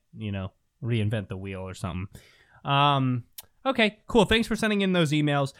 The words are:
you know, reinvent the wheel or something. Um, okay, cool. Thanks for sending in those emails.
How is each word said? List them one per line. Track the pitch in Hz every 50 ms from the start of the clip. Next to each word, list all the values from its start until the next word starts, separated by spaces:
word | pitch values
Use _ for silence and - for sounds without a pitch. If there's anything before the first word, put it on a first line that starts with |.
| _ _ -
you | 110 110 104 98
know, | 98 95 95 - _ _ _ _ _ -
reinvent | 113 120 113 104 104 110 110 98 -
the | 95
wheel | 95 95 98 95 92
or | 95 92 90
something. | - - 92 73 90 98 - - - - - _ _ _ _ _ _ -
Um, | 143 139 139 143 147 143 139 131 127 123 123 - _ _ - - _ _ _ -
okay, | 262 262 - 220 202 - - _
cool. | - - 233 185
Thanks | - 220 233 226
for | - 220
sending | 208 226 214 214 202 196
in | 190 185
those | 175 165 139 151
emails. | 151 151 147 143 143 139 135 -